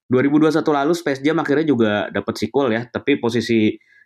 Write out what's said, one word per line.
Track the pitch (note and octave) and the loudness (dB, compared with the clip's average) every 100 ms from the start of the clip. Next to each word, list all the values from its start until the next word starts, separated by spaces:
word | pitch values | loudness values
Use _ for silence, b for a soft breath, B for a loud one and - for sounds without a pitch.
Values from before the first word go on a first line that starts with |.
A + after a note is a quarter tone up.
| _ | _
Dua | B2+ | 0
ribu | C#3 D3+ | 2 2
dua | D#3 | 2
satu | D3+ D#3+ | 2 0
lalu | C#3+ C#3+ | 0 0
Space | E3+ D3 C3+ C#3+ | -2 -4 -2 0
Jam | D#3+ | 0
akhirnya | C#3+ C#3+ D#3 | 0 0 2
juga | A#2 G#2+ G#2 - | 2 2 0 -2
dapet | G2+ - A2+ | -6 -6 -6
sequel | G#2+ C#3 C3+ | -4 0 0
ya, | A2 A#2+ | -2 -4
tapi | G#2 - C#3 | -6 -2 0
posisi, | A#2 A#2 A2+ A2+ G#2+ - b b | 0 -2 0 2 2 -2 b b